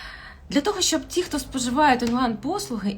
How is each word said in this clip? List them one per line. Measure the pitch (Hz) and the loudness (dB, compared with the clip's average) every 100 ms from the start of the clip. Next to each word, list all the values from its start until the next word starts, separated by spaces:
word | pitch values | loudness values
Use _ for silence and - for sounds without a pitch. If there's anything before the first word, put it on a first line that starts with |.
| - - - - - | -12 -14 -16 -18 -2
Для | 285 | 0
того, | 415 403 | 2 2
щоб | - 320 - | 2 0 0
ті, | 339 | -2
хто | 359 294 | -2 -4
споживають | 269 269 247 247 302 240 | -4 -4 0 4 6 6
онлайн-послуги, | 240 240 247 214 277 392 - 226 196 | 2 2 0 0 -4 -4 -4 -4 -4